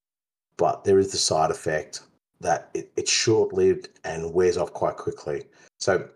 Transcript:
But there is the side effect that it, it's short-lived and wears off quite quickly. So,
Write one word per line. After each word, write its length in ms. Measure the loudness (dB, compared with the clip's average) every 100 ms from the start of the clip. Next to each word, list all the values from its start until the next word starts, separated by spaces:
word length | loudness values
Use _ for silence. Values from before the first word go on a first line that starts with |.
| _ _ _ _ _ -2
But 280 | 0 0 2
there 140 | 4
is 120 | 4
the 60 | 0
side 340 | 0 2 2
effect 500 | 0 -2 -4 -4 -12 -18 _ _ _
that 300 | -2 -2 -4
it, 180 | -8 -6 -6
it's 160 | -2
short-lived 800 | 0 2 2 2 2 2 2 -4 _
and 300 | -10 -8 -4
wears 240 | 2 2 2
off 160 | -2
quite 220 | -2 -4 -2
quickly. 480 | -8 -8 -6 -8 -8 _ -20 _
So, 280 | 0 0 -2